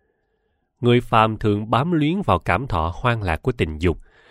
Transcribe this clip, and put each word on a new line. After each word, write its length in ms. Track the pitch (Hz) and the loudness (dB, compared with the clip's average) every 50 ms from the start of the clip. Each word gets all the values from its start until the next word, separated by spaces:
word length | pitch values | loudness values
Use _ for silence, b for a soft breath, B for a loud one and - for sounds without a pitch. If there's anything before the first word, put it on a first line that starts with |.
| _ _ _ _ _ _ _ _ _ _ _ _ _ _ _ - | _ _ _ _ _ _ _ _ _ _ _ _ _ _ _ -2
Người 220 | 120 120 120 123 | 2 4 4 2
phàm 360 | 120 - 123 110 110 110 110 | 2 2 2 4 4 2 0
thường 320 | - - 107 101 104 110 110 | -2 0 0 0 0 -2 0
bám 220 | 120 113 143 180 | 0 0 0 0
luyến 300 | 175 151 143 151 180 208 | 0 0 0 0 0 -2
vào 180 | 180 - 92 85 | 0 0 0 0
cảm 280 | - - 87 92 131 | 0 0 -2 -2 -2
thọ 260 | - - 82 78 85 87 | -2 -2 -2 -2 -4 -4
hoang 280 | - - 123 117 113 104 | -4 -2 -2 -2 -2 -2
lạc 180 | 87 80 - | -4 -4 -2
của 100 | - 131 | -2 -4
tình 260 | 123 - 92 80 78 | -2 -2 -2 -4 -2
dục, 200 | 76 85 87 76 - b b b b b b | -2 0 -2 -2 -2 b b b b b b